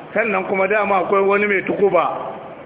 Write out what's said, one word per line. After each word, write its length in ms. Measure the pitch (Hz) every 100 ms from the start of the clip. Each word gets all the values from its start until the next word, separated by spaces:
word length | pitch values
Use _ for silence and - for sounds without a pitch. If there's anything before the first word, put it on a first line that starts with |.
| -
Sannan 320 | 208 233 190 190
kuma 200 | 196 190
dama 360 | 214 202 196 170
akwai 160 | 196
wani 240 | 196 202 208
mai 140 | 190
tukuba, 680 | - - 196 170 135 - - - - -